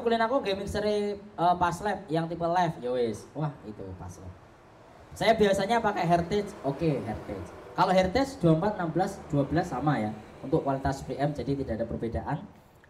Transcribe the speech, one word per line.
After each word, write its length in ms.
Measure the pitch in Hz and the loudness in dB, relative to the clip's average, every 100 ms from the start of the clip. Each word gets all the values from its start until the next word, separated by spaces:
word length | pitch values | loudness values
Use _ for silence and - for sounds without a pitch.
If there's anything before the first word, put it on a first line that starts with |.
klien 160 | 233 226 | 2 2
aku 240 | 226 226 | 2 0
nggak 120 | 196 190 | 0 -2
mixer, 240 | 208 208 | -4 -2
eh, 320 | 208 208 208 196 - - | 0 0 -2 -6 -10 0
pas 400 | 175 175 175 165 | 2 2 0 0
lab, 240 | 208 190 - | -4 -4 -2
yang 160 | 160 165 | -2 -2
tipe 160 | 165 | -2
live, 320 | 170 180 170 - | 0 2 2 0
ya 60 | 123 127 | -2 0
wis. 280 | 117 104 - | 0 -2 -8
Wah, 200 | 143 151 139 | -6 -6 -6
itu 160 | 107 104 95 92 | -12 -12 -12 -12
pas 160 | 90 | -12
lab. 200 | - 90 - - - - - - - - - | -14 -16 -18 -20 -20 -20 -20 -20 -20 -16 0
Saya 200 | 196 220 | 4 6
biasanya 440 | 202 196 196 233 | 6 4 2 2
pakai 240 | 214 - | 2 2
Heritage, 480 | 170 170 165 208 202 - | 4 4 4 0 -2 -4
oke, 240 | 156 - 165 127 | -4 0 0 0
Heritage. 440 | 107 107 - 95 85 - - - | -2 -6 -8 -10 -10 -14 -6 2
Kalau 160 | 185 | 4
Heritage 480 | 185 185 254 269 - | 6 6 2 0 2
dua 160 | 170 160 | 4 6
puluh 0 | |
empat, 80 | 202 208 | 4 0
enam 100 | 165 | 0
belas, 200 | 165 202 - - | 0 0 -2 -2
dua 160 | 143 | 0
belas 220 | 139 156 180 | 2 0 0
sama 320 | 123 147 123 | 0 0 2
ya. 100 | 107 110 - - | 0 -6 -14 -14
Untuk 240 | 135 156 | -2 0
kualitas 400 | 139 135 139 139 | 0 0 -2 -4
P 160 | - 127 | -6 -2
M, 160 | 147 147 | -2 -2
jadi 160 | 120 | -4
tidak 220 | 139 127 113 | -4 -2 -4
ada 100 | 113 | -4
perbedaan. 520 | 110 113 113 - 151 - - - - | -4 -4 -4 -4 -6 -8 -20 -20 -20